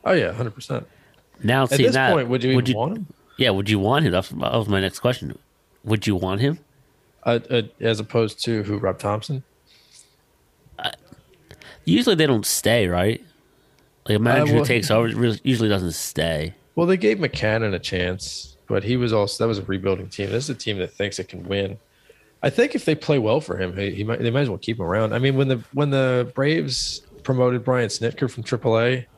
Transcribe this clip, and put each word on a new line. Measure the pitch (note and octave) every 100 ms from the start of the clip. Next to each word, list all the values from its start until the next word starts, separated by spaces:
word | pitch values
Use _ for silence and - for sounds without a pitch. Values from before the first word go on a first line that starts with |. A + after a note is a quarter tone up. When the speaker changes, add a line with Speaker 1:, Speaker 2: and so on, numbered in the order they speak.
| -
Speaker 1:
Oh, |
yeah, | F3+ F2+
hundred | A2 A#2+ G#2+
percent. | - B2 - _ _ _ _ _
Speaker 2:
Now, | G#2+ B2+
Speaker 1:
At | C3
Speaker 2:
seeing | C#3+ G#3+
Speaker 1:
this | A#3
Speaker 2:
that, | C3
Speaker 1:
point, | C#3+ A#2+
would | B2+
you | B2 C3
Speaker 2:
would | B2
Speaker 1:
even |
Speaker 2:
you | A2
Speaker 1:
want | C3 A3+
him? | F3 - _ -
Speaker 2:
Yeah, | B2+
would | G2 G2+
you | G#2
want | G2 C#3 D3
him? |
That's, | F2+ -
that | - -
was | A#2+ G#2
my | G2
next | F#2+ -
question. | B2 B2 C#2 - _ _ _ _
Would | A2 G#2+ -
you | F#2+
want | F#2 G2
him? | C#3 E3+ _ _ _ _ _ _
Speaker 1:
Uh, | - A#2+ -
uh, | B2 G#2 _
as | A2+ G#2+
opposed | G#2+ A#2 A2 - -
to | A2+
who, | G2+ G#2
Rob | G2 F#2
Thompson? | G#2 G#2+ - C3+ - _ _ _ _ - _ _ _ _ _ _ _ -
Speaker 2:
Uh, | - - _ - _ _ _ - - - -
usually | E3+ A#3+ F3
they | D#3
don't | A#2 -
stay, | - G#2+ A#2 F#2
right? | F2 G2 A2+ - _ _ _ _ _ _ _ -
Like, | G#2+
a |
manager | A2+ C3 -
Speaker 1:
Uh, | A#2
well, |
Speaker 2:
who | B2+
takes | A#2+ F#2+
over | G#2+ A#2
re-, | G#2+ A#2 G#2
usually | C#3 A#2+ A2
doesn't | G2 F2+
stay. | D#2 - - D#2+ D#2 D#2+ - _ -
Speaker 1:
Well, | E3+
they | F#3
gave | G#3 G#3+
McCannon | D3+ - G#2+ A2+ A2 F2+
a |
chance, | - F#2 F2+ F#2+ - - - - _
but | G#2
he | G2 B2
was | A#2+
also, | A2 G2+ -
that | A2+
was | G#2
a |
rebuilding | G2 F#2+ G2 F#2+ F#2+
team. | - G2
This | A2 C#3+
is |
a | B2
team | - G2+
that | F2+
thinks | - G2+ -
it | F2+
can | F2+ F2
win. | G2 G2 G#2 _ _ _ _ _ _
I | C#3+
think | - C#4+
if | - -
they | D3+
play | - C#3+
well | G#2+ C3
for | D#3 F#2
him, | F#2 F#2
he, | G2+
he | G#2
might, | G#2+ A#2
they | A#2
might | B2+
as | C#3
well | F#2+
keep | - A2+
him | E2+
around. | G2+ A2
I | A2
mean, | C3 C3
when | C#3
the, | B2+ G#2
when | C3+ D3
the | C3+ C3 B2+ B2
Braves | - C#3 D#3+ D3 B2+ - - - -
promoted | - C3 B2+ B2
Brian | A2+ B2+ A2+
Snitker | - A2+ - B2+
from | -
triple | A#2 A#2 A#2+ A2+
A | A#2+ B2+ A#2+